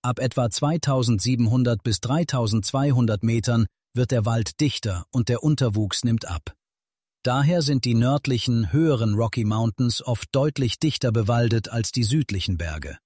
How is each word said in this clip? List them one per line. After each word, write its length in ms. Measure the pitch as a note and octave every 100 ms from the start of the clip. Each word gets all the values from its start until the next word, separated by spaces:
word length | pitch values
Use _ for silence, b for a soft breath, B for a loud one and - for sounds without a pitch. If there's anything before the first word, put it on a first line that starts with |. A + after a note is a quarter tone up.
Ab 180 | B2 A#2+
etwa 300 | B2+ - A#2+
zweitausendsiebenhundert 1300 | - C#3+ E3 - C3+ A#2+ G#2+ A#2+ B2 A2+ B2+ A#2+ A#2
bis 180 | - G#2+
dreitausendzweihundert 1200 | - D3 F3 C3+ A2+ A2 G#2 C3+ C#3+ B2+ A#2 G#2
Metern 440 | A2+ A2+ G#2+ A#2 A2 _ _
wird 180 | A#2+ B2
der 140 | B2 G#2+
Wald 340 | A2+ A2 -
dichter 460 | D3+ - A2 F2+ -
und 180 | B2+ A#2
der 120 | A#2+
Unterwuchs 640 | D3+ D3 B2+ G#2 G#2+ -
nimmt 220 | A#2+ A2+ -
ab. 280 | F2 - - _ _ _ _ _ _
Daher 380 | - B2+ C#3+ F3
sind 240 | C#3+ C#3 B2
die 80 |
nördlichen, 800 | A2+ B2 C#3+ - A#2+ - A#2 G2+
höheren 400 | C#3+ E3 C3 A2+
Rocky 320 | G#2 A2+ - G#2+
Mountains 560 | G#2+ A2+ - A#2+ -
oft 260 | - A#2 -
deutlich 460 | C3+ D3 C#3+ B2+ -
dichter 340 | D#3+ - B2+
bewaldet 560 | A2+ G#2 A#2+ A#2+ A2+ G#2
als 240 | A#2 A2
die 100 | -
südlichen 540 | A2 D3+ C#3+ G2 - E2+
Berge. 400 | E2 D#2 C#2 D2+